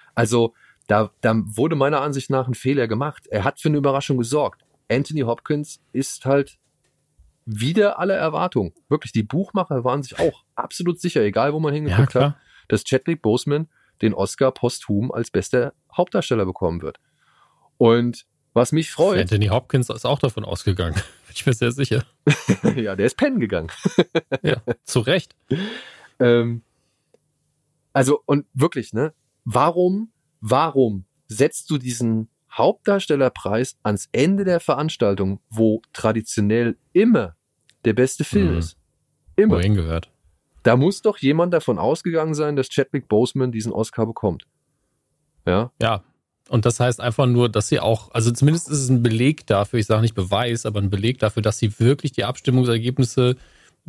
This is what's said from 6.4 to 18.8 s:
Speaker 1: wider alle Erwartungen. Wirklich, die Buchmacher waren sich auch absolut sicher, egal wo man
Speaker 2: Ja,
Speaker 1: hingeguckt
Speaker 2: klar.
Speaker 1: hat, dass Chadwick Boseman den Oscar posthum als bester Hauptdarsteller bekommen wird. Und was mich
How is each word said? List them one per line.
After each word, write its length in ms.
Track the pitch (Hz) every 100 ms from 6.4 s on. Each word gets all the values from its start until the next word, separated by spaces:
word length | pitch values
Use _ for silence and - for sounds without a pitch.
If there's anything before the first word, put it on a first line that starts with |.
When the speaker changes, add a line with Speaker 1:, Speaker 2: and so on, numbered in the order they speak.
| 139 _ _ _ _ _ _ _ _ _ -
Speaker 1:
wider 520 | 107 123 185 202 -
alle 160 | 185
Erwartungen. 580 | 190 156 160 180 117 90 - -
Wirklich, 240 | - -
die 100 | 113
Buchmacher 600 | 107 160 196 202 175 135
waren 180 | 123 139
sich 160 | 131 -
auch 260 | 165 - _
absolut 460 | - - - 175 170
sicher, 220 | 175 143
egal 300 | 104 104 135
wo 80 | 151
man 120 | 156
Speaker 2:
Ja, 60 | 151
Speaker 1:
hingeguckt 300 | 151 92 135
Speaker 2:
klar. 140 | 123 143
Speaker 1:
hat, 60 | - _ _ -
dass 160 | 107
Chadwick 380 | - 131 - 165
Boseman 460 | - 120 - 147 156 _ _ -
den 120 | 110
Oscar 360 | 95 101 - 131
posthum 600 | - 120 - - 101 123
als 180 | 113 117
bester 420 | 92 - 127 127 - _
Hauptdarsteller 520 | - 180 196 - 113 92
bekommen 340 | 90 90 85
wird. 160 | 73 - _ _ _ _ _ _ _ -
Und 500 | 117 117 120 - - _ _
was 200 | 117 123
mich 180 | 156